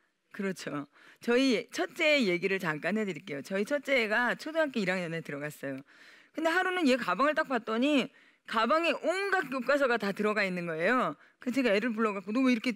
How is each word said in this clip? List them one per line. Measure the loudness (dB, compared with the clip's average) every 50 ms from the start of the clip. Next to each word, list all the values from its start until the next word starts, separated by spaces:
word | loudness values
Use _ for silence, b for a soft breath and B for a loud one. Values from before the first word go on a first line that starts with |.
| _ _ _ _ _ _
그렇죠. | -10 -6 -6 -6 -6 -6 -8 -8 -8 -8 -8 -10 B B B B B B
저희 | -2 2 4 4 4 4 2 2 -2 -4
첫째 | -6 -6 -6 -6 -2 0 2 4 4 4 4
얘기를 | 2 2 0 0 0 0 0
잠깐 | 0 -2 -4 -2 -2 -2 0 0
해드릴게요. | -2 -2 -4 -8 -8 -8 -8 -8 -6
저희 | -4 -4 -2 -2
첫째가 | 0 -2 -4 0 0 0 2 2 2 0 0 0 0 -2
초등학교 | -4 -6 -4 -2 0 0 0 0 -2
일 | 0 0
학년에 | 0 -2 -2 -4 -6 -6
들어갔어요. | -8 -8 -10 -8 -8 -10 -10 -10 -10 -8 -8 -10 -12 B B B B B B B B B B
근데 | -2 -2 0
하루는 | 2 2 0 0 0 2 2 2
얘 | 2
가방을 | 2 2 -2 0 2 2 2 2
딱 | 0 -2 -2
봤더니 | -2 -4 -2 -2 -2 0 2 2 2 2 0 -2 b b b b b b b -4
가방에 | 0 0 2 2 2 2 2 0 -2 0 0
온갖 | 0 0 0 0 0 0 0 0 -2
교과서가 | -6 -4 0 0 2 2 4 2 2 0
다 | 0 -2
들어가 | -2 0 0 0 0 0 0
있는 | -2 -2 -4 -4
거예요. | -6 -4 0 0 2 2 2 2 0 -2 b b b b b
그래서 | -8 -4 -2 0
제가 | 2 4 2
애를 | 2 2 0 0
불러갖고, | 0 0 0 0 -4 -6 -4 0
"너 | 2
왜 | 4 4
이렇게 | 4 2 2 -2 -4